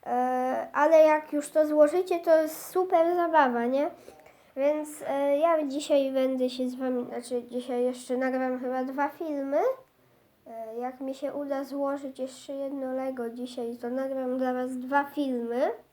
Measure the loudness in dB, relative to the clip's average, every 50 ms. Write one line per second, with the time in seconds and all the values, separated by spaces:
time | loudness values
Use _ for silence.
0 | -6 -4 -2 -2 0 0 0 -2 -2 -2 -2 -4 -6 -4 0 2 4 6 8 10
1 | 10 8 8 4 0 -2 -4 -4 -4 0 2 2 2 4 8 8 8 8 8 2
2 | 0 2 0 0 4 6 6 6 6 2 -4 -10 -14 -4 0 0 0 4 4 4
3 | 4 4 4 2 2 4 6 6 4 6 4 0 0 0 0 0 0 -2 -4 -10
4 | -20 -20 -20 -20 -20 -20 -20 _ _ _ _ 0 0 2 2 0 -2 -8 -10 -12
5 | -6 -4 -2 0 2 2 2 2 4 4 4 2 0 0 -4 -6 0 2 4 4
6 | 4 2 0 0 0 0 0 0 0 -2 -2 -2 -4 -4 -4 -4 -4 -4 -2 -4
7 | -4 -6 -8 -10 -8 -6 -6 -6 -6 -4 -8 -8 -6 -4 -2 -2 0 -2 -2 -4
8 | -6 -6 -4 -2 -2 -2 -2 -2 -2 -2 -4 -4 -4 -4 -4 -4 -4 -4 -2 -2
9 | -4 -4 -4 -6 -8 -6 -6 -6 -4 -2 0 0 2 0 -2 -4 -10 _ _ _
10 | _ _ _ _ _ _ _ _ _ -18 -14 -14 -12 -10 -10 -8 -8 -8 -8 -8
11 | -8 -8 -8 -6 -8 -8 -6 -6 -6 -4 -4 -6 -6 -6 -4 -4 -2 -2 -2 -4
12 | -6 -10 -10 -8 -10 -10 -10 -16 -14 -12 -8 -8 -6 -6 -6 -6 -6 -6 -4 -4
13 | -4 -4 -6 -6 -8 -8 -8 -8 -10 -10 -8 -8 -6 -6 -8 -8 -8 -6 -4 -4
14 | -4 -4 -4 -4 -4 -2 -2 -2 -2 -2 -2 -2 -4 -6 -6 -8 -8 0 0 0
15 | 0 0 -4 -4 -2 -2 -2 -4 -4 -4 -2 0 0 -2 -2 -6 -12 _